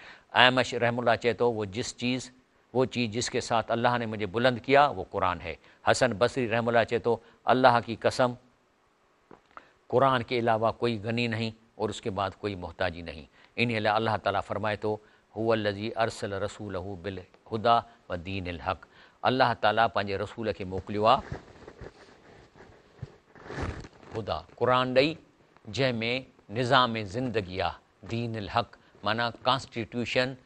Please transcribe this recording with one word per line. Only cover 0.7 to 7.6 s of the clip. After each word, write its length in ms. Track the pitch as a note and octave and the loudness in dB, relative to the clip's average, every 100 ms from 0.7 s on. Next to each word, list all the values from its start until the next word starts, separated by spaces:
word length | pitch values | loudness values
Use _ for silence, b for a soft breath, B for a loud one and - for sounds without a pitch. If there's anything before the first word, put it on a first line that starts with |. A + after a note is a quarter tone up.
رحمه 260 | A#2+ A#2 A#2+ | 0 -2 0
الله 160 | A#2 G#2+ | 0 2
چئي 180 | A#2+ | 0
ٿو، 180 | A2 A#2+ | 2 0
"وہ 120 | G#2+ G2+ | 0 -6
جس 320 | G#2+ - - | -6 -8 -6
چيز، 340 | A#2+ B2+ - _ _ _ _ | -4 -4 -8 _ _ _ _
وہ 120 | B2 B2+ | -2 0
چيز 260 | B2 A#2 | 0 -2
جس 180 | A2+ - | -2 -2
کے 120 | A#2+ | -4
ساتھ 300 | - A#2 - | 0 -2 0
اللہ 260 | A#2 B2 A#2+ | 0 2 0
نے 80 | A2+ | -2
مجھے 200 | G#2+ G2+ | -4 -4
بلند 340 | A#2 B2+ A2+ | 2 2 2
کیا، 240 | C3 C#3 C#3+ | 4 6 6
وہ 160 | F#2 - | 2 -6
قرآن 320 | G2 F#2 E2+ | 0 0 -2
ہے۔" 140 | E2+ D2 b b - | -8 -10 b b 0
حسن 200 | A#2 B2 | 2 2
بصري 380 | G2 A#2+ C3+ A2+ | 2 0 2 -2
رحمه 200 | A#2 A#2 | 0 2
الله 140 | A#2 | 2
چئي 160 | G#2+ A#2 | 2 0
ٿو، 180 | A#2+ A2+ b b - | 0 -2 b b 0
"الله 300 | B2+ | 6